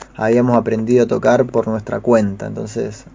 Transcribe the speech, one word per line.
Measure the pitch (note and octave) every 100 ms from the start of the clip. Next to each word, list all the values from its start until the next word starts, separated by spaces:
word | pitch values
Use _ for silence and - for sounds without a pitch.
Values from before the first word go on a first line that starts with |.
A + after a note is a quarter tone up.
| - -
habíamos | A2 A#2+ B2 A#2+
aprendido | A2 A2 A2 B2
a | A#2
tocar | A#2 A#2+ B2 B2+
por | A#2 A2+
nuestra | A2 G#2 A2
cuenta, | G#2+ A#2 G2+ G2 G#2+
entonces | G#2+ A2 A#2 A2+ G#2 -